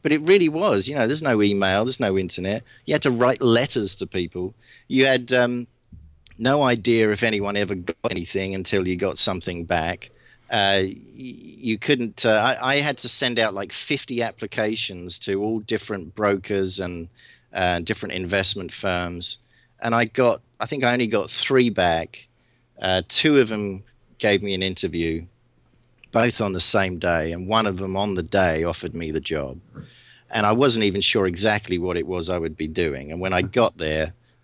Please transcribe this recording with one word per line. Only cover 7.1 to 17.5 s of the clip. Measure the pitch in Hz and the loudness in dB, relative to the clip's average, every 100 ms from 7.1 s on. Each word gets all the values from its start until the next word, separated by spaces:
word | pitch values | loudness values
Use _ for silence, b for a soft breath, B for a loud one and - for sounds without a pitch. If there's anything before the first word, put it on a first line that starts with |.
if | 101 | 2
anyone | 117 104 101 101 | 0 0 -2 -2
ever | 98 95 | -2 -4
got | 90 - 117 | -6 -6 -4
anything | 90 87 98 95 95 | -4 -4 -4 -4 -4
until | 90 101 92 | -2 0 0
you | 90 | -2
got | 98 - | -2 0
something | - 92 92 87 85 | 0 0 -6 -8 -2
back. | 85 82 - - b b b - | -2 -2 -6 -12 b b b -4
Uh, | 113 98 98 | 0 2 2
y-, | 95 - - - | 0 -6 -18 -18
you | 127 - - 143 131 107 | -16 -16 -20 -8 -4 -2
couldn't, | 139 135 117 - 120 | 0 0 -2 -2 2
uh, | 107 117 127 | 4 4 0
I, | 127 | 0
I | 143 | 0
had | 147 131 | 0 -2
to | - | 0
send | - 127 117 | 2 2 0
out, | 110 | 0
like, | 98 101 | -2 -8
fifty | - - 143 - 117 | -8 -6 -6 -4 -4
applications | 117 - 110 - 107 110 - 90 90 - | -4 -6 -8 -4 -2 -2 -6 -10 -8 -6
to | - 98 | -4 -2
all | 107 113 | -2 -4
different | 107 110 - 101 78 - | -4 -6 -4 -8 -10 -2
brokers | 104 98 92 101 95 95 | 0 0 -2 -2 -2 -2
and, | 90 87 82 b b b b | -4 -8 -12 b b b b